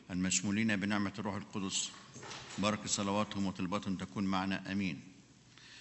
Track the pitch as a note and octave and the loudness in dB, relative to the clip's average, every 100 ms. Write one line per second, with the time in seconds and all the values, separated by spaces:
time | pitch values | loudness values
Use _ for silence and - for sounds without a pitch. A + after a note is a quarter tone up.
0 | - F2+ F#2+ - G#2 G2+ A2+ G2+ G2+ G#2 | -4 0 2 2 2 2 4 2 2 2
1 | G2 A2 G2+ G2 - A2 F#2+ - - - | 0 -2 -4 -4 -6 -4 -2 0 -2 -8
2 | - - - - - - G#2 G#2 - - | -16 -14 -12 -10 -8 2 4 4 0 2
3 | G2+ G#2 G#2 G2+ F#2+ F#2+ F2+ G2+ G2 F2 | 4 4 2 2 0 0 0 0 0 -2
4 | F2+ A2 G2 F#2+ G2 F#2+ F#2 G2 F#2+ D2 | -2 0 2 2 2 0 0 0 0 -2
5 | - - - - - - - - | -10 -20 -20 -20 -20 -20 -20 -18